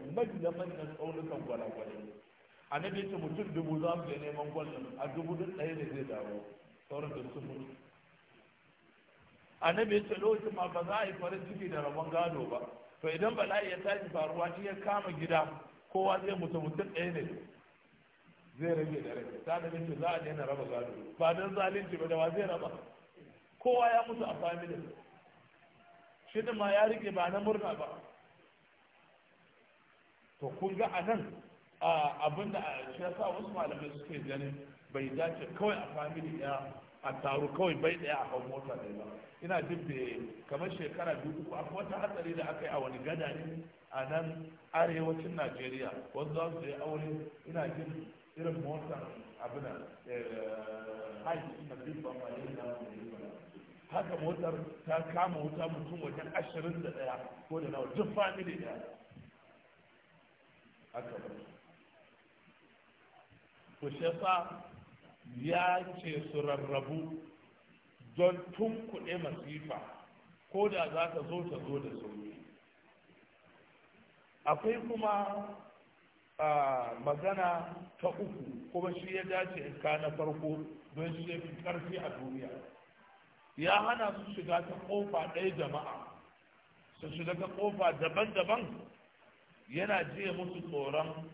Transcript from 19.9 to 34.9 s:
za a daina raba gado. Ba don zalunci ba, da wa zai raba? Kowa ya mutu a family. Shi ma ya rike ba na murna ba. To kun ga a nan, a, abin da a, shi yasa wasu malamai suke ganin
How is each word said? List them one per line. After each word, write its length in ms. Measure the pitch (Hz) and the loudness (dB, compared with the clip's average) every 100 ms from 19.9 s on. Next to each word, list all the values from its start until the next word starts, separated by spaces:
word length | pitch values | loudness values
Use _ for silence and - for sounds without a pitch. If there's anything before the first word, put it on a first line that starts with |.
| 143 | 0
za 80 | 170 | 0
a 100 | 165 | 0
daina 260 | 151 151 135 | -2 -2 -2
raba 180 | 131 | -2
gado. 300 | 120 120 120 - - - | -2 -2 -4 -6 -8 4
Ba 160 | 165 | 6
don 200 | 170 196 196 | 6 4 2
zalunci 420 | 190 202 175 170 | 2 2 0 -2
ba, 100 | 160 | 2
da 80 | 160 | 4
wa 120 | 165 | 4
zai 140 | 175 196 | 4 2
raba? 240 | 170 - - - - - - - - - - | 0 -2 -6 -12 -18 -20 -20 -20 -20 -20 0
Kowa 280 | 247 247 233 | 6 8 10
ya 140 | 233 233 | 8 6
mutu 160 | 220 | 0
a 120 | - - | 0 0
family. 400 | 170 175 170 175 - - - - - - - - - - - - - - - | 0 0 -2 -4 -6 -12 -18 -20 -20 -20 -20 -20 -20 -20 -20 -20 -20 -20 -6
Shi 100 | 214 | -2
ma 300 | 220 220 202 | 0 2 6
ya 140 | 202 220 | 10 10
rike 260 | 226 226 | 8 2
ba 180 | 185 175 | 4 4
na 100 | 196 | 4
murna 340 | 208 214 190 156 | 4 4 2 0
ba. 100 | 139 - - - - - - _ _ - - - - - _ _ _ - - - - - - _ - - | -2 -6 -12 -20 -20 -20 -20 _ _ -20 -20 -20 -20 -20 _ _ _ -20 -20 -20 -20 -20 -20 _ -20 -8
To 80 | 135 139 | -6 -2
kun 160 | 190 190 | 0 2
ga 80 | 226 | 2
a 80 | 185 | 2
nan, 400 | 185 220 - - - - - - | 2 2 0 -8 -16 -20 -18 2
a, 440 | 165 160 147 - 151 | 6 6 4 4 2
abin 240 | 151 208 | 2 0
da 80 | - | 0
a, 340 | 151 135 127 131 | -2 -4 -6 -4
shi 60 | |
yasa 180 | 180 180 196 | -2 0 0
wasu 200 | 202 196 | 0 -2
malamai 380 | 185 151 151 147 - | 0 0 -2 -6 -8
suke 220 | - 147 135 | -8 -6 -4
ganin 260 | 139 139 143 - - - | -4 -4 -6 -10 -18 -6